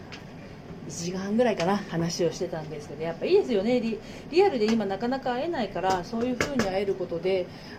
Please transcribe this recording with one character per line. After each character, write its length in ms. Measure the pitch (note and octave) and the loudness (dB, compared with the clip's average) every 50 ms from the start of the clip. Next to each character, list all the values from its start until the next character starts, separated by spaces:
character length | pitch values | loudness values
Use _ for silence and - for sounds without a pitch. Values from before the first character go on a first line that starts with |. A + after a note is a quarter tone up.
| - - - - - - - - - - - - - - - - - | -14 -14 -14 -14 -14 -14 -14 -14 -14 -14 -14 -14 -14 -14 -12 -12 -10
一 180 | - - - E3+ | -10 -8 -6 -4
時 60 | F3 F#3 | -4 -4
間 80 | F#3 | -2
半 160 | F#3+ G3+ G#3 A3+ | -2 0 2 4
ぐ 60 | B3 | 4
ら 80 | A#3 G3+ | 4 4
い 40 | |
か 80 | E3 E3 | 2 2
な、 140 | F3+ G3+ G3+ | 2 2 2
話 460 | G3+ - F3 E3 E3+ E3+ - - F3+ | 0 -2 -2 0 0 0 0 2 0
を 40 | D#3+ | 0
し 80 | - - | 0 0
て 80 | F#3 | -4
た 140 | E3+ F3+ D#3+ | -4 -4 -6
ん 80 | D#3 D#3 | -8 -8
で 120 | D3+ D3 | -10 -10
す 80 | D3 - | -10 -10
け 60 | D3 | -8
ど、 80 | D3+ D#3+ | -6 -4
や 120 | E3 E3 | -4 -4
っ 40 | - | -2
ぱ 60 | - | 2
い 80 | C#4 F4+ | 4 6
い 60 | G#4 | 6
で 60 | - | 6
す 80 | C4 A#3+ | 6 2
よ 80 | F#3+ F#3+ | 2 4
ね。 180 | A3+ B3+ B3 | 4 2 2
リ-、 180 | A3 A3+ A3 - - - - - - - | 2 0 -4 -4 -6 -10 -14 -14 -8 0
リ 140 | C#4+ F4 G4+ | 4 6 6
ア 60 | G4 | 6
ル 80 | C#4+ A#3+ | 6 4
で 120 | G#3 A3 | 4 4
今 140 | A3+ A3+ G#3 | 4 4 2
な 140 | G3 G3 G3 | 0 -2 -2
か 100 | A3+ A#3+ | 0 0
な 100 | C4 C4 | -2 0
か 140 | - C4 A#3+ | 0 -2 -2
会 120 | B3 D4 | 0 0
え 40 | E4+ | -2
な 140 | E4+ C#4+ G#3+ | 0 -2 -2
い 80 | F#3+ | -2
か 100 | - F3 | -2 0
ら、 240 | E3 F#3+ F#3+ F3+ F3 | 2 2 2 2 0
そ 140 | - A3+ A3+ | -2 -4 -2
う 60 | A#3+ | 0
い 60 | B3+ B3 | 0 0
う 40 | |
風 200 | A#3 - C#4+ C#4+ | 0 -2 -2 0
に 80 | B3 G#3 | 0 0
会 180 | F#3+ F#3 G3 G#3 | 2 2 0 0
え 20 | |
る 100 | G3 F#3 | 0 0
こ 120 | - F3+ | -2 -2
と 120 | F3 E3+ E3 | -4 -2 -2
で、 280 | E3 F#3 F#3+ F#3 F3 - - - - - - | 0 2 2 2 0 -2 -8 -14 -14 -14 -14